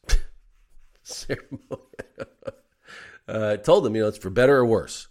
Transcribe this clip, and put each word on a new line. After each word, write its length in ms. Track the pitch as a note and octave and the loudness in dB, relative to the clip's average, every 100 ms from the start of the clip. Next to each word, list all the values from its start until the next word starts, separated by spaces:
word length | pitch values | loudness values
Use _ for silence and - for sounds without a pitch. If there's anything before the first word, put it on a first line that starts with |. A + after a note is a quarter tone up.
| - | 2
<laughs> 920 | - - - _ _ _ - - _ | 2 2 -8 _ _ _ -20 -20 _
ceremony. 800 | - - - C#3 - C3+ - C3 _ - - - | -18 -14 -8 -8 -8 -18 -14 -16 _ -20 -20 -18
<laughs> 100 | - _ - - _ _ - - - - - | -18 _ -18 -18 _ _ -20 -20 -20 -20 -10
Uh, 300 | A2 G#2+ G#2+ | -4 -2 -2
told 300 | D3+ F#3+ C3 | 4 4 4
him, 100 | A2 | 0
you 60 | |
know, 60 | G#2+ | -2
it's 100 | - | -2
for 100 | F#2+ | -4
better 300 | G2 C3 C3+ | 2 4 6
or 80 | A#2+ | 4
worse. 420 | G#2+ - - - | 2 -2 -12 -18